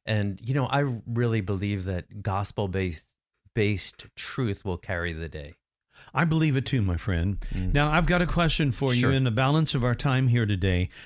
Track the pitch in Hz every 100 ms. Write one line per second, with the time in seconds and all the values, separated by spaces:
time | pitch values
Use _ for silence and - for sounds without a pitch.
0 | - 107 101 95 113 139 123 139 143 117
1 | - 117 120 113 92 98 101 101 92 90
2 | - 104 101 98 101 - 101 92 92 80
3 | - _ _ _ _ - 104 98 - -
4 | - - - - 120 98 101 87 - 90
5 | 85 80 80 78 71 - _ _ _ -
6 | - 143 165 160 156 135 - 131 98 85
7 | - 87 90 98 - 95 92 139 151 156
8 | 165 180 170 165 165 - 147 113 135 123
9 | 127 135 131 110 135 156 160 139 123 120
10 | 143 131 131 120 107 98 95 90 90 -